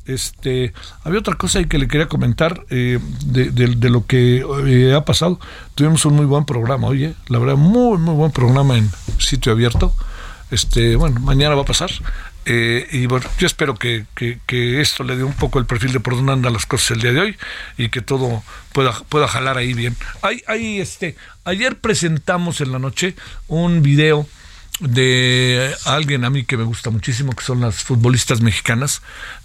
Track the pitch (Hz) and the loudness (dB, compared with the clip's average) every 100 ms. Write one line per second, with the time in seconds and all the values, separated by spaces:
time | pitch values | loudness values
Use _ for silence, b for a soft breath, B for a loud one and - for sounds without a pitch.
0 | - 131 - - 139 127 127 - B B | -8 -6 -6 -8 -4 -2 -2 -6 B B
1 | 156 208 208 185 180 202 160 160 127 147 | -4 -2 -2 -4 -2 0 0 0 0 0
2 | 160 143 123 117 160 175 - 127 123 123 | 0 0 0 2 0 -2 -6 -2 0 -2
3 | - - 139 127 127 123 120 120 123 120 | -4 -6 -2 0 2 2 2 4 4 2
4 | - 127 123 123 135 139 139 123 131 143 | 4 4 6 4 0 -2 4 6 6 4
5 | 147 - 170 175 B B B - 151 156 | 2 2 2 -2 B B B 0 2 4
6 | 151 147 143 143 143 120 117 135 113 139 | 4 4 4 2 0 -2 -2 0 0 0
7 | 156 156 - 120 127 135 160 240 247 185 | -2 -6 -2 0 2 4 6 6 4 2
8 | 165 151 156 135 120 135 139 120 104 - | 2 2 2 2 4 4 4 4 2 -2
9 | - - - 131 123 113 120 - - - | -4 -2 0 0 2 2 2 4 2 2
10 | B B B B B 127 - 120 117 117 | B B B B B -2 2 2 4 4
11 | 160 120 131 135 151 143 139 - - - | 4 2 2 2 4 2 0 -2 -2 -6
12 | - B B - - 117 117 120 170 139 | -6 B B -10 -2 0 2 0 -2 -2
13 | 123 127 - - 175 - 147 113 120 117 | 0 -2 -2 -2 0 0 -2 -2 -4 -4
14 | 104 - 120 120 - 123 120 131 143 - | -6 -8 -6 -6 -6 -2 0 0 0 -2
15 | 127 127 131 139 135 139 120 120 131 127 | -4 -4 -4 -2 -2 0 -2 -2 -2 -2
16 | 120 123 135 131 123 113 - 120 - 117 | -2 0 0 0 0 -2 -2 -2 -2 0
17 | 120 131 208 - B B B B 117 127 | 0 2 0 -4 B B B B -6 -6
18 | - 139 127 113 - B B 143 131 110 | -4 -2 -2 -4 -8 B B 0 0 -2
19 | - 151 131 - 131 127 123 120 120 120 | -4 0 0 0 -2 -2 -2 -2 -4 -6
20 | B B - 240 - 220 220 208 180 - | B B -6 -6 -6 -6 -4 -6 -6 -8
21 | 175 - B B 180 190 247 - 226 - | -10 -10 B B -8 -4 -4 -2 -2 0
22 | 170 156 - 180 175 131 131 127 131 - | 0 -2 -2 -2 -2 -4 -4 -4 -6 -4
23 | 185 180 B B - 156 175 170 143 143 | -4 -4 B B -6 -2 2 4 4 4
24 | 156 151 147 B B B B - 143 123 | 4 4 0 B B B B -6 -2 2
25 | 131 127 127 127 127 123 131 127 - 139 | 2 4 2 2 2 0 -2 -4 -2 -2
26 | 143 139 123 139 117 127 113 117 123 113 | 0 -2 -2 -2 -2 -4 -4 -4 -4 -4
27 | - 117 139 120 - 123 120 - - 123 | -4 -4 -4 -6 -4 -2 -2 -2 -2 2
28 | 120 123 - 120 113 92 - 117 139 - | 4 2 0 2 2 0 -2 -2 -2 -6
29 | B B B B | B B B B